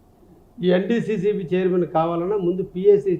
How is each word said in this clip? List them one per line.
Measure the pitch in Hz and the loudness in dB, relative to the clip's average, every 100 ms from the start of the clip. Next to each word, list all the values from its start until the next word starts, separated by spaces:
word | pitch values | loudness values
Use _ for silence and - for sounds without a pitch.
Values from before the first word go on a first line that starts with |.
| _ _ - - _ - | _ _ -20 -20 _ -4
ఈ | 180 | 0
ఎన్డీసీసీబీ | 180 196 233 180 214 202 190 165 | 2 2 -2 -2 -2 -2 -2 -2
చైర్మన్ | 180 185 180 156 | -2 0 0 0
కావాలన్నా | 160 170 170 180 214 | 0 0 -2 -2 -2
ముందు | 175 185 | -2 -2
పిఎస్సి | - 180 202 196 196 165 | -6 0 4 4 2 -4